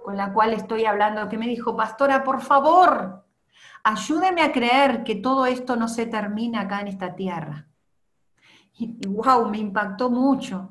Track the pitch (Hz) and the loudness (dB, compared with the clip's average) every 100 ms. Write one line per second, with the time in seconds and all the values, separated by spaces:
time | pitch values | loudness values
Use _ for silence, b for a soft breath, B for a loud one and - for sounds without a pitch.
0 | - 196 196 208 220 214 - 220 220 208 | -8 -6 0 2 2 0 -2 0 0 2
1 | 214 214 202 220 233 233 233 220 220 - | 2 0 -6 -4 -4 -4 -4 -2 -4 2
2 | 277 269 269 262 - 285 294 349 349 - | 2 4 0 -2 2 4 6 8 6 4
3 | 190 - _ _ _ B B B 214 208 | -2 -12 _ _ _ B B B -2 0
4 | - 320 370 349 302 269 240 262 277 233 | -2 0 2 2 2 2 2 4 4 2
5 | - 208 254 269 254 254 - 240 226 233 | -4 -4 0 2 0 0 -2 -2 -2 -2
6 | 226 220 208 208 233 226 190 202 202 190 | -4 -4 -4 -4 -4 -4 -4 -6 -6 -8
7 | 185 - 190 170 151 147 - _ _ _ | -8 -6 -6 -6 -8 -12 -16 _ _ _
8 | _ _ _ _ b b b - 233 - | _ _ _ _ b b b -12 -12 -8
9 | 196 208 254 247 214 214 208 202 196 - | -6 -2 2 2 2 -2 -4 -4 -4 -2
10 | 247 240 269 262 - 190 190 | -2 2 2 0 -2 -10 -10